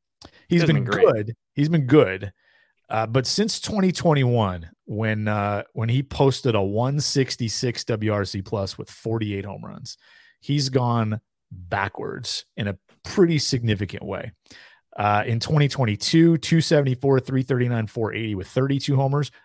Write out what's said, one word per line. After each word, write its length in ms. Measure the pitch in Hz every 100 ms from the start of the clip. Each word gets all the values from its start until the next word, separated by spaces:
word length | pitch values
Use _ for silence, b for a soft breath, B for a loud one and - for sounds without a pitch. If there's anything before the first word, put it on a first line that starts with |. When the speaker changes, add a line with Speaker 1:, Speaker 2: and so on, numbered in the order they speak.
| _ _
Speaker 1:
he's 100 | b b b
Speaker 2:
He 80 | 175
has 80 | 165
Speaker 1:
been 100 | 147
Speaker 2:
been 80 |
great. 220 | 123 - 208
Speaker 1:
good. 300 | 113 107 - _
He's 140 | - 151
been 180 | 165 127
good. 460 | 151 101 95 95 - _ _ _ _ _
Uh, 160 | 110 113
but 200 | 127 123
since 340 | - 214 -
twenty 320 | - 214 190
twenty-one, 800 | - 175 147 123 120 101 90 85 _ -
when, 420 | 107 110 107 107
uh, 340 | 104 101 104 -
when 160 | - 113
he 120 | 127
posted 520 | 135 - 139 127 131
a 80 | 107
one 380 | 98 104 127 143
sixty-six 840 | - 139 131 - 113 - 123 -
W 280 | - 110 107
R 120 | 104
C 160 | 98 101
plus 380 | 95 107 98 -
with 120 | -
forty-eight 540 | - 113 113 104 101
home 180 | 98 101
runs, 360 | - - - - b b b b
he's 300 | - 147 131
gone 500 | 131 123 117 110 104 - _ _
backwards 960 | 92 87 101 98 - 101 - 117 - - -
in 120 | 101
a 100 | 95 _ _
pretty 360 | - - 170 151
significant 640 | - 131 113 101 101 -
way. 300 | - 95 - - b b b b _ -
Uh, 260 | 104 104 107
in 120 | 117
twenty 300 | - 151 143
twenty-two, 680 | - 117 104 - 165 165 160
two 240 | - 165
seventy-four, 580 | - 151 135 123 139 135
three 220 | - 131
thirty-nine, 440 | 131 127 120 117 107
four 280 | 120 107
eighty 200 | 107 113
with 140 | 98 92
thirty-two 480 | 127 135 139 - 135
homers. 340 | 139 143 139 b